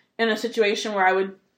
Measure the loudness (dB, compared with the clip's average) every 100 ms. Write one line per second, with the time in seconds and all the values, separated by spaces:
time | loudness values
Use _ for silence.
0 | _ -2 0 0 -2 0 0 0 -4 0
1 | 2 2 -2 -8 _